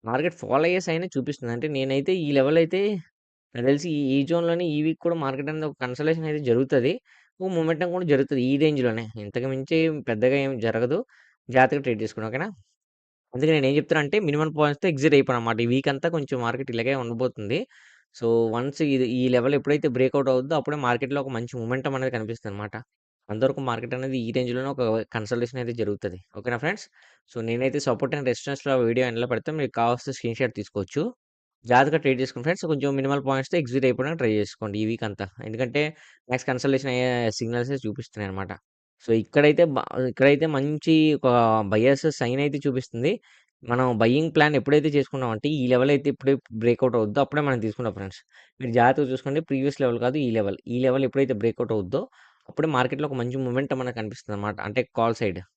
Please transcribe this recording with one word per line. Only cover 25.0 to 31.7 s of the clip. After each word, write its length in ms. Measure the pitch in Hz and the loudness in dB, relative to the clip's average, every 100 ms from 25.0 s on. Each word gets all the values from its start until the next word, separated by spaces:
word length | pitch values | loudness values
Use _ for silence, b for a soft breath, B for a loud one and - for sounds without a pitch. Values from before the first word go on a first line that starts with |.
| 107 | -2
కన్సల్టేషన్ 480 | 117 107 120 120 131 | -8 -4 -4 -4 -4
అయితే 160 | 120 | -8
జరుగుతది. 440 | 117 104 101 101 92 _ | -4 -4 -4 -6 -8 _
ఓకేనా, 240 | - 123 120 | -10 -6 -4
ఫ్రెండ్స్? 280 | 147 214 - b b b _ | -4 -6 -12 b b b _
So, 80 | 120 | -8
నేనైతే 380 | 113 120 131 143 | -4 0 0 0
support 320 | 139 110 135 | -2 -2 -2
and 140 | 147 127 | -2 -2
రెసిస్టెన్స్‌లో 480 | 120 - 139 147 131 | -2 -4 -6 0 2
వీడియో 260 | 117 117 127 | 2 2 0
ఎండ్‌లో 220 | 117 123 | 0 -2
పెడితే, 240 | 113 - | -2 -4
మీకు 200 | 156 131 | -4 -4
కావాల్సిన 400 | - 117 123 - | 0 0 0 -4
స్క్రీన్ 220 | 131 117 113 | -6 -6 -2
షాట్ 180 | 127 | -2
తీసుకోవచ్చు. 500 | 110 104 104 95 - 208 - _ _ _ _ | -2 -8 -6 -4 -4 -4 -8 _ _ _ _
జాగ్రత్తగా 360 | 113 | 2